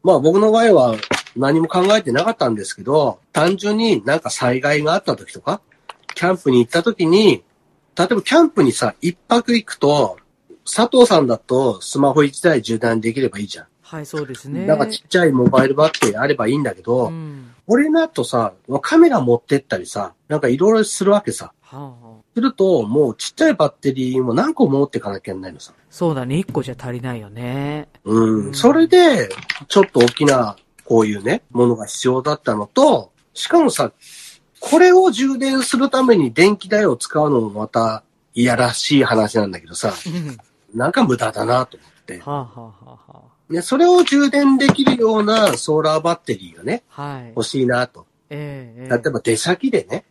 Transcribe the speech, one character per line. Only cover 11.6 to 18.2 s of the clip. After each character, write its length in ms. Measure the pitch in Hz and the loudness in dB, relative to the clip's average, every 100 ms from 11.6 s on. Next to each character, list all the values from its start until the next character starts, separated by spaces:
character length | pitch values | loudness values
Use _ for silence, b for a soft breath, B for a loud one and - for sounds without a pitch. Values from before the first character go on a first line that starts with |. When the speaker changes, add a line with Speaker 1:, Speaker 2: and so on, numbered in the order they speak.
| 131 104 | 0 -2
Speaker 1:
ス 160 | - 139 | -6 0
マ 160 | 139 | 2
ホ 100 | 143 | 4
一 160 | 143 139 | 0 0
台 220 | 175 139 | 0 0
充 160 | 107 113 | -2 -4
電 240 | 117 113 | -2 -2
で 120 | 113 | -4
き 60 | 120 | -4
れ 100 | 131 | -4
ば 100 | 101 | -6
い 60 | 104 | -12
い 20 | |
じ 100 | - | -12
ゃ 40 | |
ん。 20 | - _ | -20 _
Speaker 2:
は 200 | _ 160 | _ -16
い、 40 | 147 | -12
そ 180 | 156 | -10
う 40 | 139 | -10
で 60 | |
す 160 | 123 135 | -14 -12
ね。 160 | 160 185 | -8 0
Speaker 1:
な 100 | 156 | 0
ん 40 | |
か 80 | 220 | 0
ち 160 | 220 _ | -6 _
っ 20 | |
ち 120 | 180 | 2
ゃ 60 | 165 | 2
い 60 | |
モ 160 | 131 123 | 4 4
バ 160 | 131 | 4
イ 40 | 135 | 2
ル 80 | 135 | 2
バ 140 | 156 | 0
ッ 100 | - | 2
テ 80 | 113 | -2
リ 60 | |
ー 60 | 104 | -2
あ 60 | 139 | -2
れ 80 | |
ば 140 | 131 110 | -2 -2
い 40 | |
い 60 | 147 | -2
ん 60 | |
だ 100 | 127 | -4
け 80 | 92 | -8
ど、 260 | - 120 165 | -4 -2 -2
Speaker 2:
う 20 | |
ん。 420 | 165 156 139 123 123 - | -6 -14 -16 -20 _ 0
Speaker 1:
俺 240 | 240 302 | 0 2
だ 160 | 320 320 | 0 0
と 140 | - | -4